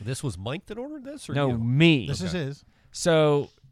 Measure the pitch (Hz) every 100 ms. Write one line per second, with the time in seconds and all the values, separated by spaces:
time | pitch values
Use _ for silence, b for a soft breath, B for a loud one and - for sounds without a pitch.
0 | 104 131 139 87 104 165 - 214 277 302
1 | 262 294 - 139 139 117 117 131 165 147
2 | 113 135 180 180 135 143 _ b b -
3 | 180 160 151 143 - _ -